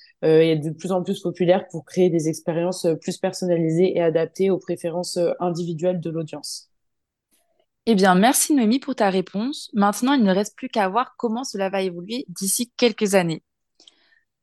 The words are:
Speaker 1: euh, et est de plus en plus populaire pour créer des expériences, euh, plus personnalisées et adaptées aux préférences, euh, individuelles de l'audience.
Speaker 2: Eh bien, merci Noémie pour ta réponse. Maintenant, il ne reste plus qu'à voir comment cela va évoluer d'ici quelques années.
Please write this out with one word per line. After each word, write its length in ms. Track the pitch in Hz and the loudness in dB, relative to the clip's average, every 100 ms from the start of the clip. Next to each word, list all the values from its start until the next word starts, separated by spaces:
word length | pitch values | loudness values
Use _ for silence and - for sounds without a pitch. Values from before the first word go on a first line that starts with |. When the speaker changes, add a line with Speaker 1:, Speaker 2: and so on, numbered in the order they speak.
| - _ | -20 _
Speaker 1:
euh, 160 | 160 160 | 4 6
et 120 | 165 | 6
est 40 | 156 | 2
de 140 | 151 | -2
plus 220 | 156 180 | -6 -4
en 100 | 185 | -4
plus 180 | 175 196 | -2 -6
populaire 460 | 175 - 175 190 - | -6 0 4 2 2
pour 160 | 165 | -12
créer 240 | - - 180 | -8 0 2
des 200 | 165 156 | 2 -2
expériences, 560 | 156 - 165 175 180 | -4 -4 -2 -2 -2
euh, 100 | 170 | -2
plus 240 | 160 - 180 | -2 -4 -6
personnalisées 800 | 190 185 185 170 165 160 185 175 | -6 -4 -2 0 2 2 2 2
et 40 | |
adaptées 500 | 170 160 160 - 196 | 0 0 -2 -2 0
aux 80 | 180 | 0
préférences, 580 | - 170 170 170 175 180 | -4 -6 -6 -6 -6 -2
euh, 160 | 170 - | -2 0
individuelles 600 | 175 170 175 160 180 180 | -4 -4 -6 -4 -2 -2
de 100 | 165 | -4
l'audience. 600 | 160 160 151 - - - _ _ _ _ _ _ _ _ _ _ _ - | -8 -8 -10 -12 -14 -16 _ _ _ _ _ _ _ _ _ _ _ 0
Speaker 2:
Eh 100 | 208 | 4
bien, 180 | 190 | 6
merci 400 | 180 226 285 - | 6 4 4 2
Noémie 240 | 294 214 262 | 2 2 0
pour 160 | - | -2
ta 160 | 254 202 | -2 0
réponse. 580 | 185 180 196 240 311 - | 0 -2 -6 -6 -8 -8
Maintenant, 380 | 214 202 208 254 | 0 0 2 0
il 100 | 285 | 2
ne 100 | 202 | 4
reste 240 | 185 208 - | 2 -2 -6
plus 120 | 262 | -8
qu'à 200 | 233 190 | -2 0
voir 280 | 208 254 - | 0 -4 -4
comment 240 | 233 226 | -4 -4
cela 260 | 262 202 190 | -6 -4 -4
va 140 | 196 | -2
évoluer 420 | 190 175 180 240 - | -4 -6 -8 -8 -8
d'ici 440 | 170 196 - 240 - | -6 -4 -4 -4 0
quelques 400 | 240 - 208 190 | 0 0 0 2
années. 260 | 170 156 _ _ _ _ _ _ _ _ _ _ | 0 -4 _ _ _ _ _ _ _ _ _ _